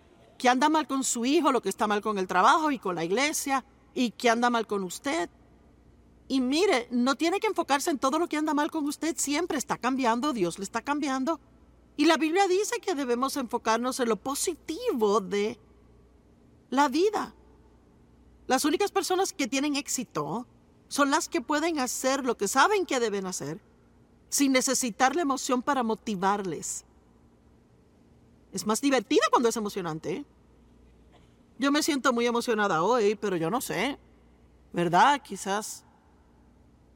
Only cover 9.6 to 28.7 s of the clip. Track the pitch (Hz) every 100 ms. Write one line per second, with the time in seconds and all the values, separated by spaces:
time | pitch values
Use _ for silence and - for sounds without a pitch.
9.6 | - - 240 269 233 233 302 233 170 175
10.6 | 196 226 269 294 277 262 262 320 _ -
11.6 | - - - - 320 302 311 359 392 370
12.6 | 415 466 - 285 247 240 262 294 240 240
13.6 | 226 220 247 254 233 208 262 277 - 302
14.6 | - 330 494 269 208 214 185 202 214 -
15.6 | - - - - - _ _ _ _ _
16.6 | - 254 285 294 415 403 233 - - -
17.6 | - _ _ _ _ _ - - - 254
18.6 | 302 320 403 392 302 370 381 - 262 269
19.6 | 294 277 - - 214 160 147 214 254 _
20.6 | _ _ - - 277 311 - 339 240 294
21.6 | 330 302 254 - 262 269 254 - 196 269
22.6 | 349 415 339 269 226 202 185 - 143 160
23.6 | _ _ _ _ _ _ - - 277 254
24.6 | 254 247 247 - 254 339 285 262 - 254
25.6 | 294 262 226 220 - 190 190 202 190 147
26.6 | - - - _ _ _ _ _ _ _
27.6 | _ _ _ _ _ - _ _ _ 190
28.6 | 208